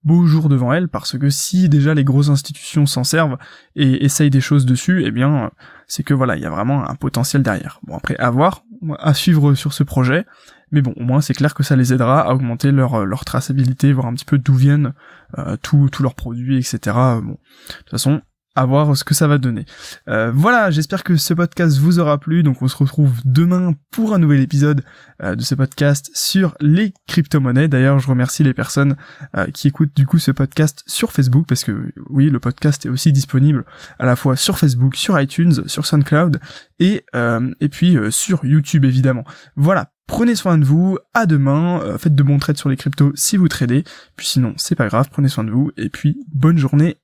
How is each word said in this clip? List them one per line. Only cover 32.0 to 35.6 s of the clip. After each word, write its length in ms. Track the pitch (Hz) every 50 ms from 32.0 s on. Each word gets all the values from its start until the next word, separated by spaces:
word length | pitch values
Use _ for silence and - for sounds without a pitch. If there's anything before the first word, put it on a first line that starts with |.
| - -
oui, 200 | 143 135 135 156
le 80 | 139 120
podcast 480 | - 120 127 - - 151 143 - -
est 20 | -
aussi 220 | 127 131 - 165
disponible 540 | 139 135 135 - - 131 135 151 151 127 - - - - - - - _
à 80 | -
la 80 | 127 123
fois 220 | - - 139 131
sur 200 | 151 - - 190
Facebook, 380 | - - 147 127 123 127 135 131
sur 260 | - - - 196 156
iTunes, 460 | 139 139 - - 170 175 156 -